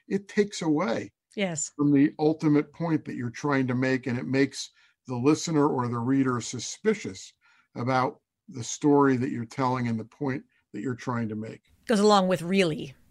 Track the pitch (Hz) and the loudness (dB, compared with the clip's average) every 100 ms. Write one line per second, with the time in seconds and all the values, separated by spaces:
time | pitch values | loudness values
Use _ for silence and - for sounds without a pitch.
0 | - 196 196 - 208 - 165 151 208 226 | -6 -6 -2 0 0 0 0 0 0 -4
1 | - _ _ - 190 160 - - 147 139 | -6 _ _ -6 -4 -4 -8 0 4 6
2 | 151 - 151 156 156 147 151 - 165 156 | 4 4 0 2 2 2 0 -4 -2 -2
3 | - 123 120 120 147 139 127 127 131 131 | -4 -8 -8 -6 -2 0 0 0 0 0
4 | 127 123 - 135 139 - - _ _ _ | -2 -4 -2 0 0 -2 -14 _ _ _
5 | - 123 131 151 - 156 143 131 120 120 | -10 -2 2 2 2 2 2 2 -2 -2
6 | 120 135 131 123 - 120 - - 214 208 | 0 2 2 -2 -4 -8 -10 -4 -2 -2
7 | - 98 - _ _ _ _ 123 123 131 | -4 -12 -16 _ _ _ _ -6 -2 0
8 | 127 - _ _ - 127 117 - 151 143 | 0 -4 _ _ -18 -12 -10 -2 4 6
9 | 139 131 131 120 117 - 131 127 120 113 | 6 4 0 -4 -6 -2 -2 0 -2 -4
10 | 110 - 143 135 - _ _ - 135 117 | -6 -8 -6 -6 -10 _ _ -10 -8 -6
11 | - 117 113 107 110 123 _ _ - 214 | -6 -4 -4 -6 -10 -14 _ _ -2 2
12 | 208 208 185 180 170 196 175 139 151 - | 6 6 4 0 0 2 2 0 -8 -16
13 | _ | _